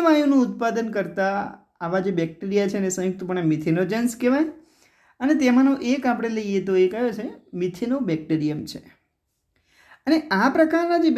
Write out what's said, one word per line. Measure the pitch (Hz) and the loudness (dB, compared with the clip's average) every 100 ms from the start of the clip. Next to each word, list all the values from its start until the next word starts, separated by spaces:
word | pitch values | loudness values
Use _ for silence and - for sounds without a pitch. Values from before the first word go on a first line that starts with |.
| 339 | 4
વાયુનું | 302 294 269 240 | 4 4 4 2
ઉત્પાદન | 196 233 226 226 208 | 0 -2 -2 -4 -4
કરતા | 170 170 190 196 - - _ - 170 | -4 -2 -2 -2 -6 -10 _ -10 -4
આવા | 185 190 | -2 -2
જે | |
બેક્ટેરિયા | 175 165 - 196 202 196 | -2 -2 -4 -2 0 0
છે | 202 | 0
એને | 190 185 | -2 -2
સંયુક્તપણે | 185 185 180 185 165 | -4 -4 -4 -2 0
મિથેનોજન્સ | 151 165 165 185 220 240 - | 0 0 0 0 0 -2 0
કહેવાય. | 247 269 320 - _ _ _ _ _ - | 0 2 0 -6 _ _ _ _ _ -4
અને | 262 302 | 0 2
તેમાંનો | 254 247 269 269 240 | 4 4 4 2 0
એક | 277 254 | 0 0
આપણે | 226 233 220 | -2 -2 -4
લઈએ | 214 196 185 | -2 -2 0
તો | 185 | 2
એ | 185 | 2
કયો | 214 247 208 | 2 -4 -4
છે? | 214 - _ 180 | -8 -12 _ -6
મિથેનોબેક્ટેરિયમ | 175 175 240 269 214 156 156 156 151 151 - | -4 -4 -4 -2 -2 -4 -2 -2 -2 -4 -8
છે. | - - _ _ _ _ _ _ _ _ _ _ - - | -14 -18 _ _ _ _ _ _ _ _ _ _ -10 0
અને | 320 - 190 | 0 2 0
આ | 240 330 | 2 2
પ્રકારના | 320 330 339 349 | 2 2 0 2
જે | 330 | 2